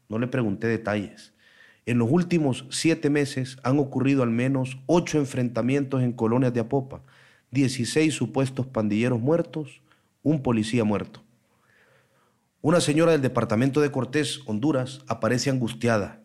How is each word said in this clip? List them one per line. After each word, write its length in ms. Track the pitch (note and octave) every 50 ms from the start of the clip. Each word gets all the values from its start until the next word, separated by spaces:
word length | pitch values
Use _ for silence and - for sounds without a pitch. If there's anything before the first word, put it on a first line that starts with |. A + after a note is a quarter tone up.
| _ _
no 100 | G#2 A2+
le 80 | B2
pregunté 400 | B2 - B2+ A#2+ G#2+ G2 - -
detalles. 680 | A#2 A2+ G#2+ - G2 G#2 G#2 G2 - - - - - _ _ _ _ _ _ - - _ _ _
En 140 | - A#2+ A#2+
los 120 | A#2 A2+
últimos 560 | C#3+ F3+ F3 E3+ F3 E3+ D3+ C#3 A#2+ - - -
siete 400 | - - - E3 E3 D#3+ - D3
meses 480 | C#3+ D3 C#3+ C3+ - C3 B2+ - - - -
han 160 | B2 C3+ D3
ocurrido 460 | C#3+ C3+ - C3 B2 C3+ C#3 C3+ B2
al 60 | A#2
menos 480 | A2+ A#2 B2 C3 C#3 C3 B2+ C3 - - -
ocho 320 | - D#3+ F3+ F3 - - D3+
enfrentamientos 840 | C#3+ C3 - B2+ B2 A#2+ - A2+ A2 B2 C3+ C#3+ C#3+ C3 C#3 C3 B2
en 100 | B2 A#2
colonias 400 | - A#2 A2 A2+ B2+ C3+ B2 A#2+
de 80 | A#2
Apopa, 440 | A2+ A2+ - C#3 C3 C3+ - D#2 - - - - - - _ _ _ _ -
dieciséis 640 | C3 C#3 B2 C3 C3 A#2 G#2+ - D#3 D#3+ D#3 C#3
supuestos 520 | - C3 A2+ - C3 C3+ C3 C3 - B2+
pandilleros 540 | - - A2 G#2+ G#2+ G#2 G#2+ A#2 B2 B2+ A2+
muertos, 600 | A#2 C#3 D#3+ E3+ E3 - - D#3+ D3+ C3 - - _ _ _ _ _ _ _ _ _
un 180 | C3+ D#3+ D3+ C3
policía 400 | C3 A#2 A2 G#2+ A2 - C#3+ C3+
muerto. 400 | G#2+ G#2 F#2+ F2+ - - - - _ _ _ _ _ _ _ _ _ _ _ _ _ _ _ _ _ _ _ _ _ _ _ _ _ _ _
Una 200 | - C#3 F3 E3+
señora 320 | - - C#3+ D#3 E3 E3+ E3
del 100 | D3+ C3
departamento 580 | B2 B2+ B2 A2+ - G#2+ G#2+ B2+ C#3 C3 D3+
de 120 | D3 C#3+ C3+
Cortés, 480 | C3+ B2 B2 C3+ D3+ D3 C3 - - -
Honduras, 580 | - G#2+ G#2 A#2 D3+ D3+ B2+ B2+ B2+ - - -
aparece 440 | - C#3 - - A2+ A#2+ B2 - C#3
angustiada, 720 | C3 C3 B2+ G#2+ - A2 A2+ A#2 A2+ G#2+ F#2+ F2 - -